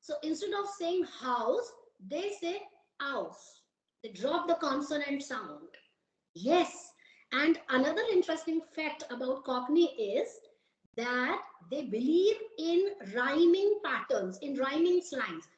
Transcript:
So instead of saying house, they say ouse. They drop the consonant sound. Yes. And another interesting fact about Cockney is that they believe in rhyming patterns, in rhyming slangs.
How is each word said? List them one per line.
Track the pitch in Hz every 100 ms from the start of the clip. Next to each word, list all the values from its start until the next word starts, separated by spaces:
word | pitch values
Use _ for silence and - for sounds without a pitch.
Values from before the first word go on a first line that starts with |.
So | - 294
instead | 311 320 403
of | 403 403 403
saying | 339 359 320 -
house, | 254 240 226 415 480 - - _ 190
they | 294 403 403
say | 339 392 - _ _ _
ouse. | 277 262 - - - - _ _ _ _
They | 220
drop | 185 240 330 339
the |
consonant | 339 311 269 294 302 285 277
sound. | - 254 180 294 330 - _ _ _ _ _
Yes. | 170 202 349 349 - - _ _ _ _
And | 262 302 330 -
another | 254 269 330 466
interesting | 381 349 330 - 320 320
fact | - 311 302 -
about | 240 254 269
Cockney | - 254 247 311 339 - 208 226
is | - - - _ _ _ _ -
that | 233 247 254 392 - - 170
they | 262
believe | 247 214 254 330 381 427 - -
in | 320 339 392 403 196
rhyming | 214 254 294 339 359 403 415
patterns, | 302 254 - 233 185 185
in | 285 262
rhyming | 262 294 349 359
slangs. | 339 262 214 165 -